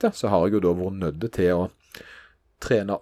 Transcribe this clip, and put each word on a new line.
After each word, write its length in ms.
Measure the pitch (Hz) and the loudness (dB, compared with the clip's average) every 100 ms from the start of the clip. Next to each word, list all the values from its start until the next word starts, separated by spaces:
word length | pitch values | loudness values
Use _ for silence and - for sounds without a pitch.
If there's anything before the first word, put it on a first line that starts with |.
til, 160 | 226 - | -2 0
så 160 | 104 | 0
har 140 | 98 90 | 2 4
jeg 100 | 104 | 2
jo 80 | 90 | 2
da 20 | 87 | 0
vært 180 | 92 95 | -4 -4
nødt 260 | 85 76 - - | -4 -4 -6 0
til 160 | 90 | 2
å 160 | 87 92 _ _ - - - - _ _ _ | 2 -2 _ _ -20 -20 -20 -20 _ _ _
trene 320 | - 113 101 98 | -2 0 0 0